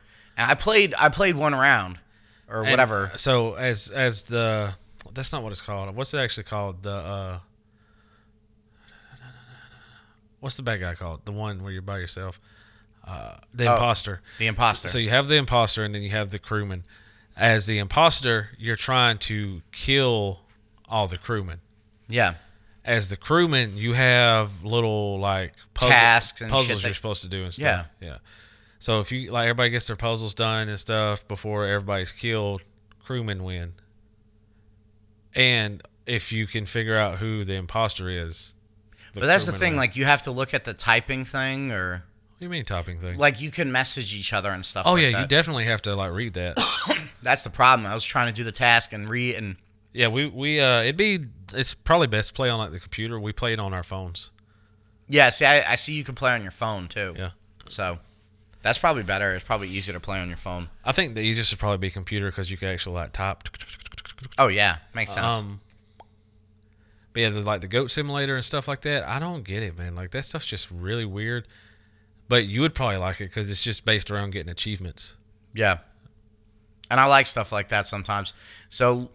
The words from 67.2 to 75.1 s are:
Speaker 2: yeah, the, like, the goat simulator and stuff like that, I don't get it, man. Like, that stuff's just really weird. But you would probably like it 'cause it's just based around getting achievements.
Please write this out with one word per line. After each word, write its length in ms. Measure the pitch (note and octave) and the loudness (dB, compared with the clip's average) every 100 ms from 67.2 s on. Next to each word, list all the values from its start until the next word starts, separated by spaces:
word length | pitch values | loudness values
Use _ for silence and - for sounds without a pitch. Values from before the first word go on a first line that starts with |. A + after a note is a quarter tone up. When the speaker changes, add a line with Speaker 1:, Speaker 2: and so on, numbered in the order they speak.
Speaker 2:
yeah, 80 | A2+ | 0
the, 120 | G#2 | 0
like, 200 | G#2 G2+ | -2 -2
the 60 | F#2 | -2
goat 240 | A#2 B2+ | -2 0
simulator 440 | D3+ C#3+ C#3+ C#3 C3 | -2 -2 -4 -2 -4
and 100 | - | -4
stuff 220 | D3 D3 | -6 -6
like 140 | C3+ | -6
that, 260 | D3 C#3+ C#2 | -4 -4 -4
I 120 | B2+ | -6
don't 240 | E3+ E3 | -6 -8
get 180 | F#2+ G2+ | -8 -6
it, 140 | G#2 E2+ | -6 -8
man. 180 | F2 F2 | -8 -8
Like, 160 | F2+ | -8
that 140 | C3 - | -8 -8
stuff's 200 | D#3 - | -8 -8
just 260 | G2+ - | -8 -8
really 340 | F2 F#2 A#2 G#2+ | -8 -6 -4 -4
weird. 420 | G2+ A2 A#2+ - - - _ _ _ _ _ - | -6 -4 -6 -8 -20 -20 _ _ _ _ _ 2
But 180 | B2 G2+ | 2 2
you 140 | A2 | 2
would 120 | D#3 | 0
probably 240 | - B2 F#2+ | 2 0 0
like 220 | F#2 F#2 | -2 -4
it 120 | F#2+ | -6
'cause 180 | A2 G2+ | -6 -4
it's 120 | G2 | -4
just 220 | A#2+ G#2 | -4 -2
based 260 | A2 G#2+ - | 2 0 0
around 220 | G#2 G2+ | -6 -6
getting 180 | F#2+ E2 | -6 -8
achievements. 640 | F2 A2 F#2+ F2+ - - | -6 -6 -6 -8 -12 -14